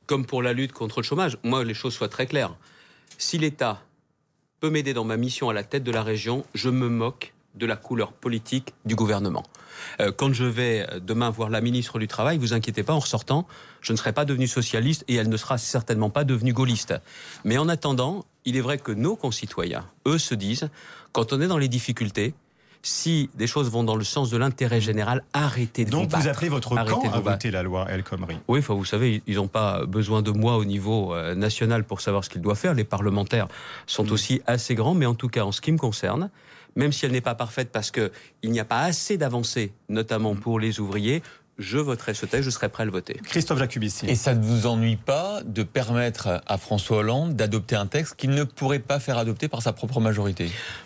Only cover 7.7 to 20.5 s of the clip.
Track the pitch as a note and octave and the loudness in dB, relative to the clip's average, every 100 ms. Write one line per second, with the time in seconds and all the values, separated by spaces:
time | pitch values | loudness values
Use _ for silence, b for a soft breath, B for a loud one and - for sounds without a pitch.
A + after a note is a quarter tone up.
7.7 | G#2+ - A#2 G#2 - B2+ A#2 A2 C3 - | -4 -4 -2 -2 -4 -4 -4 -2 -4 -4
8.7 | - G#2+ A2 G#2+ G2+ G2+ - - B B | -8 -2 0 2 2 0 -4 -8 B B
9.7 | B B B G2+ G2+ C#3 B2 B2+ A#2 A#2+ | B B B 0 2 2 2 2 0 2
10.7 | A2 - F#2 F#2 A2+ A#2+ A2 A2 A2 A#2 | 0 -2 -6 -2 0 0 0 -2 0 2
11.7 | B2 A#2 A2+ G#2+ - B2+ E3 A#2+ A2+ A2+ | 0 -2 -4 -4 0 2 2 2 0 0
12.7 | G#2+ G#2 D#3 - G#2+ - C#3+ F3+ B B | -2 0 0 0 -2 0 0 0 B B
13.7 | B - A2+ A#2 G#2+ C#3+ C3 B2 C3 A#2 | B -2 0 0 0 2 2 2 2 0
14.7 | A2+ B2 D#3+ - A#2+ A2 A2 - B2+ - | 2 2 2 0 2 2 0 0 -2 0
15.7 | B2+ - A2 G#2+ C#3+ C#3+ B2 B2 A#2 B2+ | -2 0 2 2 2 2 4 2 4 2
16.7 | A2+ - F2+ - B B B G2+ B2 D#3+ | 2 0 -4 -6 B B B 0 2 4
17.7 | E3 D3 B2+ C3 F#3+ - _ - C3 B2 | 2 2 2 0 -2 -8 _ -2 0 0
18.7 | C#3+ - G#2 D3 A3 C3 - G2+ - F2 | -2 -2 0 0 0 -2 -4 -6 -4 -4
19.7 | A1+ F2+ _ C#3 D#3+ - A2+ G2 | -4 -8 _ 0 2 0 -2 -2